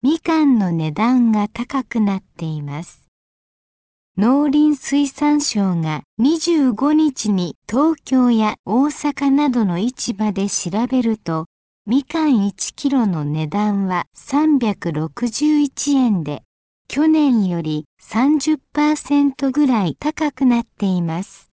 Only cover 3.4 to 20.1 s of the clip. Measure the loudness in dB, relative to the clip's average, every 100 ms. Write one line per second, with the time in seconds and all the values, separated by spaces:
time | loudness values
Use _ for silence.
3.4 | _ _ _ _ _ _ _ -2 2 2
4.4 | 2 2 2 0 -2 0 -2 0 0 0
5.4 | 0 -2 0 0 -2 -6 -10 _ 2 2
6.4 | 0 2 2 0 0 2 2 -2 -2 -2
7.4 | -2 -8 -6 0 0 -2 -2 2 2 2
8.4 | 0 -4 -4 -2 0 -2 -6 -2 0 2
9.4 | 2 0 0 0 -2 -4 -8 -4 -2 -2
10.4 | -4 -4 -6 -4 -2 0 0 -2 -4 -6
11.4 | -6 _ _ _ -4 -4 -2 -2 2 2
12.4 | 0 -4 -12 -6 -2 0 0 -2 -2 -4
13.4 | -2 -2 0 0 -2 -4 -6 _ -4 0
14.4 | 2 2 0 -2 -4 -4 -6 -4 -6 -2
15.4 | 2 2 0 -2 -2 0 2 0 -2 -8
16.4 | _ _ _ _ _ 0 2 4 4 2
17.4 | 2 -2 -2 -6 -8 _ -8 0 2 2
18.4 | 0 -2 _ -2 0 0 0 2 2 0
19.4 | -2 2 2 2 0 -2 -6